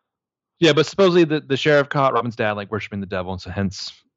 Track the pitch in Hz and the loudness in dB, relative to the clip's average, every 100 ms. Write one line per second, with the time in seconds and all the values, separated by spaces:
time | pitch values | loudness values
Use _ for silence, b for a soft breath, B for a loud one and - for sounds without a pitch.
0 | _ _ _ _ _ - 160 143 151 - | _ _ _ _ _ 0 2 4 2 2
1 | 190 175 165 151 131 135 156 147 139 147 | 4 4 4 0 -4 -2 2 2 2 0
2 | 135 117 120 113 110 104 101 107 - 104 | 0 0 -2 -4 -4 -4 -6 -8 -6 -10
3 | 95 95 90 90 - 92 98 95 - - | -8 -6 -6 -8 -8 -4 -4 -6 -14 -16
4 | _ | _